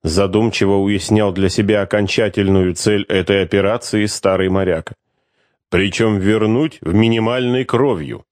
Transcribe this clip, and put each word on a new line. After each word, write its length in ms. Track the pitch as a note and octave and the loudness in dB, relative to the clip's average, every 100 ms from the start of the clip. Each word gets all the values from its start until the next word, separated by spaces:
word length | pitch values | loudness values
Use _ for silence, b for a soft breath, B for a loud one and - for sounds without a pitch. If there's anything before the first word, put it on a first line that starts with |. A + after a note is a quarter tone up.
задумчиво 720 | D#2+ E2 G2 G#2 A2+ - G2 G2+ | -2 0 0 2 0 0 0 2
уяснял 560 | G2 G2+ - G#2+ G2+ | 0 -2 0 2 2
для 160 | F#2 G2 | 0 0
себя 320 | G#2 G#2 G#2 | 0 0 0
окончательную 920 | F#2+ G#2 G2 - G#2+ G#2 F#2+ F#2+ F2+ | 0 -2 0 0 -2 0 2 2 2
цель 300 | E2 G#2+ G#2 - | 0 -2 -2 0
этой 340 | F#2 F2+ G2 | -2 2 0
операции 640 | F2 G2+ G2 A#2+ - A2 G#2 | 2 0 0 -2 -2 -2 -2
старый 420 | - F#2+ F#2+ F#2+ | -2 0 0 0
моряк. 460 | F#2+ F#2 E2 - - _ _ _ _ _ _ _ | 0 0 -2 -6 -18 _ _ _ _ _ _ _
«Причём 480 | F2 G2 - A2+ G2+ | -2 0 0 0 2
вернуть 600 | G2 A2 G#2+ A#2 D#3 - | 2 2 2 0 -2 -6
в 120 | - | -2
минимальной 720 | G#2 A2+ A2+ A2 B2 B2 B2+ | 2 2 2 0 -2 -2 -2
кровью». 600 | B2+ A#2+ C#3 F#2+ C#2+ G#1 _ | 0 0 0 -2 -6 -12 _